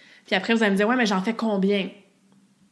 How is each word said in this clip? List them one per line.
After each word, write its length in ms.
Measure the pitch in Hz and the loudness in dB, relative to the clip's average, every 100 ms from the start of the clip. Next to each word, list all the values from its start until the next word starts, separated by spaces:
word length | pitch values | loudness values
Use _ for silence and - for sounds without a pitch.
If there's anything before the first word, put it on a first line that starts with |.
| - - - | -20 -20 -4
Puis 80 | |
après, 180 | 196 190 | -2 0
vous 100 | 226 | 2
allez 100 | 214 | 2
me 40 | 196 | 2
dire, « 120 | 208 | 2
Ouais, 80 | 254 | 2
mais 100 | 214 | 0
j'en 160 | 190 | 0
fais 100 | 202 | -2
combien ? » 560 | 226 233 202 190 202 175 - _ _ _ _ _ _ _ | -4 -2 0 0 0 -4 -12 _ _ _ _ _ _ _